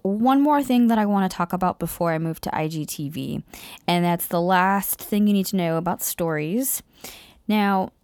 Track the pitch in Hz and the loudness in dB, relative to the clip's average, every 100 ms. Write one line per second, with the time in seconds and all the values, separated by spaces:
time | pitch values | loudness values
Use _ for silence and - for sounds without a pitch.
0 | 190 208 247 277 294 285 262 247 240 226 | -4 0 4 4 4 2 2 4 4 4
1 | 208 202 185 - 175 180 180 - 165 - | 2 2 0 -2 -4 0 -2 -2 -6 -2
2 | 170 160 165 160 - - 156 160 147 - | -2 0 -2 -4 -6 -4 -4 -4 -6 -6
3 | 143 156 135 - - - - - - 175 | -8 -6 -6 -8 -10 -18 -20 -10 -2 2
4 | 175 170 - 175 175 185 185 196 - - | 2 0 -2 -2 2 4 4 2 -2 -8
5 | - 208 208 202 185 190 170 160 170 - | -4 0 2 2 0 0 0 0 -2 -4
6 | - - 165 151 151 220 269 - - _ | -6 -4 -2 -2 -2 -2 -2 -6 -10 _
7 | - - - _ - 214 202 190 - - | -20 -20 -20 _ -2 2 2 2 -2 -8